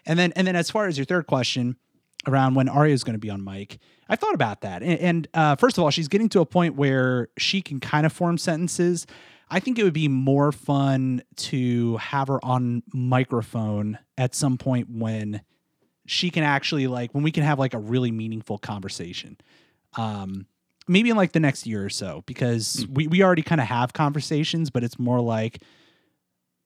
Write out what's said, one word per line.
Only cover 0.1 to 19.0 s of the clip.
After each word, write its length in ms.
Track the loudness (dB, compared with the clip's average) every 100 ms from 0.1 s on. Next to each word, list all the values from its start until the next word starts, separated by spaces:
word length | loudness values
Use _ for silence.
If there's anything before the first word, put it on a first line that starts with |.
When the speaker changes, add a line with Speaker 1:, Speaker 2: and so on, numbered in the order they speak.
| 2
Speaker 1:
then, 160 | 2 2
and 120 | 2
then 80 | 2
as 160 | 0
far 160 | 0 0
as 100 | 0
your 80 | 0
third 220 | -2 0
question 500 | 0 0 0 -2 -4 _ _ _ -10 0
around 300 | 4 4 4
when 120 | 4
Arya's 360 | 6 6 4
gonna 160 | 0 -4
be 100 | -4
on 140 | -6
mic, 340 | -8 -10 -12 -16 _ _ -4
I 60 | -2
thought 180 | 0
about 280 | 0 0 -2
that. 200 | -10 -6
And, 180 | -2 0
and, 280 | 2 0 0 2
uh, 200 | 4 4
first 200 | 4 4
of 60 |
all, 80 | 2
she's 160 | 2 0
getting 220 | 2 4
to 100 | 2
a 60 | 2
point 260 | 2 0
where 560 | 2 2 2 2 0 -2 -4
she 240 | -2 -2
can 180 | -4 -8
kinda 300 | -2 0 0
form 300 | 0 -2 -2
sentences. 640 | -2 -2 -2 0 0 0 -6 -18 -20 -20 -6
I 100 | -4
think 180 | -2 0
it 60 |
would 100 | 2
be 140 | 2 0
more 440 | 2 2 2 2
fun 720 | 0 -2 0 2 2 0 -4 -6 -10
to 600 | -6 -2 0 0 0 -2
have 300 | -4 -4 -2
her 160 | -2
on 380 | 0 0 0 -4 -6
microphone 1080 | -4 0 2 2 -2 -4 -4 -2 -2 -4 -6 _ -4
at 160 | -4
some 240 | 0 -2 0
point 320 | 0 -2 -2
when 520 | -4 -4 -4 -6 -8 -12 _ _ _ _ _ -6
she 240 | -4 -2
can 120 | 0
actually, 440 | 2 2 0 0 0
like, 260 | -2 -4
when 100 | 0
we 80 | 0
can 120 | 2
have, 160 | 2 2
like, 160 | 0 -2
a 20 |
really 320 | -2 0 0
meaningful 480 | -2 -4 -6 -6 -8
conversation. 800 | -8 -10 -8 -10